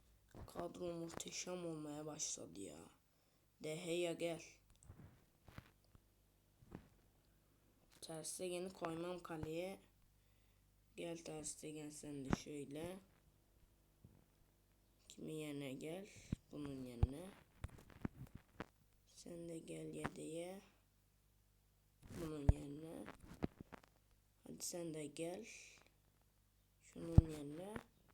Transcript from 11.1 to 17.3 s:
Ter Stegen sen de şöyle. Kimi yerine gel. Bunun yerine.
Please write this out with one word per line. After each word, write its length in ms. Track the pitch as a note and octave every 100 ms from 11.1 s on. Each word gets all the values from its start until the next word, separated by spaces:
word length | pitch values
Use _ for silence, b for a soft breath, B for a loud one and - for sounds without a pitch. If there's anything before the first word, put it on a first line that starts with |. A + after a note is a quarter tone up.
| E3
Ter 260 | - D#3
Stegen 460 | - - D#3 D3+ D3+
sen 360 | D3 D3 C#3+ C3+
de 100 | -
şöyle. 640 | D3 D3 C3+ D3 F3 F#3+ - - - - - - - - - - - - - - - - - - - - - -
Kimi 180 | D#3
yerine 400 | D#3 D3+ C#3+ C#3
gel. 320 | C3+ D3+ F3+ G#3 - - - -
Bunun 320 | D3 C#3+ C3+
yerine. 480 | B2+ A#2+ B2 C#3+ F#3+